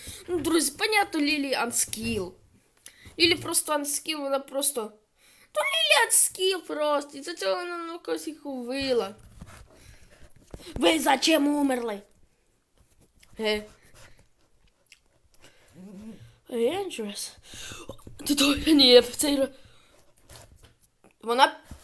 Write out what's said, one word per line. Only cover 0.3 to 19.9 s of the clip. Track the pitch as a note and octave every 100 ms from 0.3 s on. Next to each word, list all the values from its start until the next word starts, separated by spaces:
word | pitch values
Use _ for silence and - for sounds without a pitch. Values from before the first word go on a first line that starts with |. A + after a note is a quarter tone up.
| F4
друзі, | D4+ E4 C4 -
понятно, | G#4+ G#4+ G4 D#4+
Лілі | D4 D4+ C#4
анскіл. | A#3+ A#3 - - G#3+ A3+ G#3+ F3+ - _ _ _ _ - - - -
Лілі | E4+
просто | F4 D#4 E4 -
анскіл, | D4 C#4+ - - D4+
вона | C#4 C4+
просто, | C4+ C4+ C#4+ A#3+ G#3 - _ _ _ - _
ну, | D5+
Лілі | - E5 D5+ D5 A#4
анскіл | - - - F#4 F#4
просто. | - D4 D4+ C#4+ C#4+ C#4
І |
за | D#4+
цього | E4+ F#4+ F4+
вона | F4 F4
на | E4 E4+
когось | - E4 D#4+
їх | D4 C#4+
убила. | B3+ A#3+ C#4 C4+ A#3+ G3 G#3+ - - - - - - - - - - - - - - F4
Ви | A#3+ D4 D#4+
зачем | C4+ C4+ E4 D#4 C#4+
умерли? | D4 C#4 B3 A#3 G3+ - _ _ _ _ _ _ _ _ _ _ _ - -
Е? | G#3+ G#3 G#3 - - - - - _ _ _ _ _ _ - - _ _ _ _ - _ _ F3 F#3+ G3 A3 G3 - _ -
Dangerous. | A#3+ A#3 F#4+ F#4 - G#3 G3+ - - - - - - - - - - -
Ти |
то, | C#4+ C#4+ C#4
ні, | D#4 D4 B3 B3
в | A#3+ -
цей | D4+ C#4
ра-, | C4+ - - - _